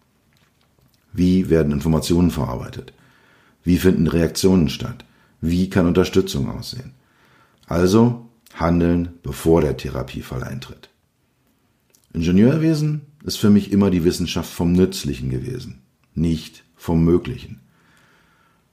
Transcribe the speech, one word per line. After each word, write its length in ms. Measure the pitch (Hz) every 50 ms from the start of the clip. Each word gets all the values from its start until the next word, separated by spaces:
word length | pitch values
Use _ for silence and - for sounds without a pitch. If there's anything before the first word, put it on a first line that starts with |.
| _ _ _ _ _ _ _ _ _ _ _ _ _ _ _ _ _ _ _ _ _ _
Wie 380 | - 92 90 90 92 92 90 -
werden 220 | 82 82 78 73
Informationen 580 | 73 69 65 82 80 78 76 - 87 85 87 82
verarbeitet? 640 | 78 80 65 64 62 58 - - - - - - - _ _ _ _ _ _ _ _ _ _ _ _ _ -
Wie 140 | 85 90 85
finden 280 | - 92 90 - 85
Reaktionen 640 | 76 73 85 82 78 - - - 92 95 92 80 69
statt? 360 | - - - - - - - _ _ _ _ _ _ _
Wie 300 | - 82 87 90 92 92
kann 180 | - 101 87 87
Unterstützung 600 | 85 92 90 - - 98 92 95 - 69 - -
aussehen? 440 | - - - - - - - - - _ _ _ _ _ _ _ _ _ _ _ _ _ _
Also 640 | - - 85 90 92 98 113 117 120 123 - - - _ _ _ _ -
handeln, 540 | - 82 85 87 85 85 85 87 87 87 87 - - -
bevor 360 | 67 67 - - 82 82 85
der 160 | 76 71 65
Therapiefall 680 | - - 69 65 64 64 64 - 67 65 - 69 64 -
eintritt. 440 | - - - - - - - - - _ _ _ _ _ _ _ _ _ _ _ _ _ _ _ _ _ _ _ _ _ _ _ _
Ingenieurwesen 880 | - 85 82 85 90 95 110 127 151 160 156 165 160 147 151 151 151 151 - - _ _ -
ist 120 | - -
für 140 | - - 104
mich 220 | 101 101 101 -
immer 180 | 101 98 101 98
die 140 | 92 90 78
Wissenschaft 460 | 90 87 - 87 80 - 92 80 -
vom 220 | - - 90 85
Nützlichen 560 | 90 90 92 - - - - 69 67 64 65 65
gewesen, 520 | 64 64 64 64 65 - - - - - _ _ _ _ _ _ -
nicht 500 | 80 80 85 82 80 - - - - _ _ _
vom 280 | _ - - 85 82 82
Möglichen. 560 | 85 87 87 - 69 64 - - - - - _ _ _ _ _ _ _ _ _ _ _ _ _ _ _ _ _ _ _ _ _ _